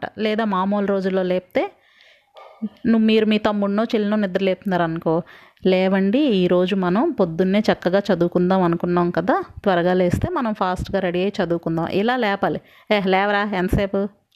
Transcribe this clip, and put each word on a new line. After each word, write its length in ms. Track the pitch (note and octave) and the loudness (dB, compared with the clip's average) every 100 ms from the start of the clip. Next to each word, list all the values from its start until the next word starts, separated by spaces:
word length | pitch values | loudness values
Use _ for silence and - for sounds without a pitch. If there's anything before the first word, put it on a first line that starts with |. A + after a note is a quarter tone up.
| - - | -8 -6
లేదా 280 | G#3+ G#3+ A3 | -4 -2 -2
మామూలు 400 | F#3 G3 G#3 G3 | 0 0 0 0
రోజుల్లో 380 | G3 F#3 F#3 | 0 0 -2
లేపితే, 480 | F#3 F#3 - C4 G4 - _ _ - _ _ - - - | 0 -2 -2 -4 -4 -8 _ _ -20 _ _ -20 -20 -12
నువ్వు, 360 | A3 - A#3 A3+ | -12 -4 0 2
మీరు 260 | A3 A3 G#3+ | 4 4 2
మీ 120 | G#3+ | 2
తమ్ముడినో 460 | G#3+ G#3 G3+ G3+ | 0 0 0 -2
చెల్లినో 320 | A#3 A3 G#3 G#3+ | -2 -2 0 0
నిద్ర 280 | G3 F#3 | -2 0
లేపుతున్నారు 400 | F#3+ F#3 G#3 F3 | -2 -2 -2 -2
అనుకో, 380 | E3+ E3 E3+ E3 - - - _ F#3+ | 0 -2 -2 -2 -4 -16 -20 _ 0
"లేవండి, 540 | F#3 F#3 G3 G3 B3+ | 2 2 2 2 2
ఈరోజు 560 | D4 G3 F3 F3+ F3+ G3 | 2 2 4 2 2 0
మనం 360 | F3+ G3 E4+ | 0 0 0
పొద్దున్నే 480 | A#3+ F3 E3 F#3+ G#3 | 0 -2 0 0 2
చక్కగా 420 | G#3+ F3 F3 G3 G3+ | 0 0 0 0 0
చదువుకుందాం 480 | E3+ F3 F3+ F3+ F#3+ | 0 0 2 2 2
అనుకున్నాం 500 | E3+ E3+ F3+ F3 F3 | 2 0 0 0 0
కదా, 320 | E3 F#3+ F#4 - - | 0 0 -2 -4 -4
త్వరగా 300 | G3+ F3 F3 | 0 0 2
లేస్తే 360 | F#3 F3 - E4+ | 2 2 0 -2
మనం 240 | E4+ A3+ | -2 -4
ఫాస్ట్గా 460 | G#3+ F#3 F#3 - F#3+ | -2 -4 -4 -4 -4
రెడీ 200 | F#3 F3+ | -2 -2
అయ్యి 240 | G3 G3+ | -2 -2
చదువుకుందాం", 440 | E3+ E3+ E3+ E3 E3 | -2 -2 -2 -4 -2
ఇలా 300 | F#3 A3+ B3+ | -2 0 0
లేపాలి. 440 | G#3+ G3 F3 C#3+ - - - | -2 0 -2 -4 -10 -20 -2
"ఏ 80 | G#3 | 0
లేవరా, 440 | F#3 F#3+ G3+ G3+ | 2 2 2 0
ఎంతసేపు?" 640 | G#3 F#3+ F#3 G#3 G3 G3 G3+ - _ | -2 -2 0 0 0 -2 -4 -8 _